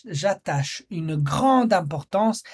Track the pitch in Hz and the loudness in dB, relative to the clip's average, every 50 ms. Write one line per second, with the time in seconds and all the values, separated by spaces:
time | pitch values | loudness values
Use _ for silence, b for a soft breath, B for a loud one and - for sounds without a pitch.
0 | - 226 160 143 160 202 190 190 _ - 143 139 135 - - - - _ 196 165 | -12 -8 -6 -2 0 0 -2 -2 _ -2 -2 -2 -2 -4 -8 -12 -12 _ -8 -6
1 | 160 156 156 147 147 143 - - 254 269 262 254 240 226 208 180 - 143 160 156 | -4 -4 -2 -2 -2 -2 0 2 4 4 4 4 4 4 2 2 0 -2 -6 -8
2 | - - - 196 220 220 220 - B B | -6 -4 -2 0 2 0 0 -2 B B